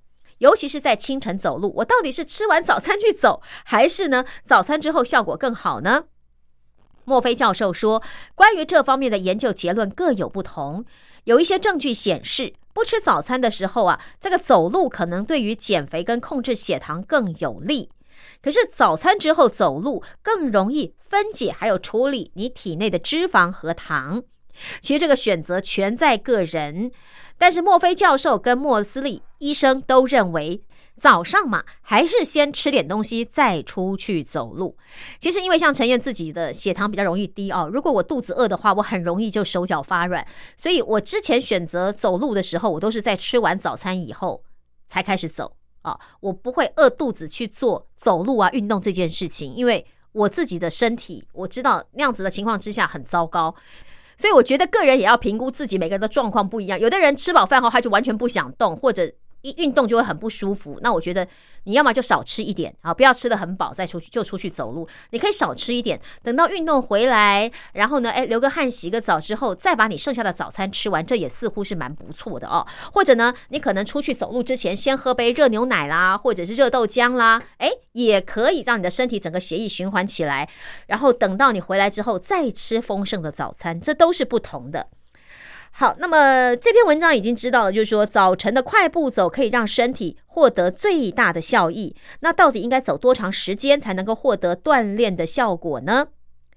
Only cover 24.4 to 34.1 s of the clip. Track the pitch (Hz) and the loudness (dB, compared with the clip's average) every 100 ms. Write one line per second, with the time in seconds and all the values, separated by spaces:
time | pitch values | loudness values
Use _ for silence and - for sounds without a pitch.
24.4 | - - - - - 285 330 269 220 170 | -20 -20 -16 -12 -2 0 2 2 2 -2
25.4 | 156 180 185 - 196 240 294 220 - 220 | -2 -4 -4 -2 -2 2 2 2 0 0
26.4 | 165 160 147 165 247 - - - - - | 0 -4 -6 -6 -8 -10 -20 -20 -18 2
27.4 | 349 339 370 349 349 359 370 277 311 220 | 4 4 4 4 4 4 4 4 2 0
28.4 | 247 247 285 220 202 269 277 202 - - | 2 0 2 0 -2 -6 -8 -8 -14 -10
29.4 | 285 294 269 262 - 262 262 269 185 160 | -6 2 2 2 4 4 6 2 2 -2
30.4 | 151 185 - - - - 285 180 170 381 | -4 -8 -10 -20 -20 2 6 6 4 0
31.4 | 311 180 - - - 220 320 453 320 302 | 0 -4 -6 -18 0 2 4 2 0 0
32.4 | 294 285 311 262 147 208 214 226 233 - | 0 0 0 0 0 -4 -4 -4 -4 0
33.4 | 254 165 - - 185 196 - | 2 0 -6 -6 -6 -6 -4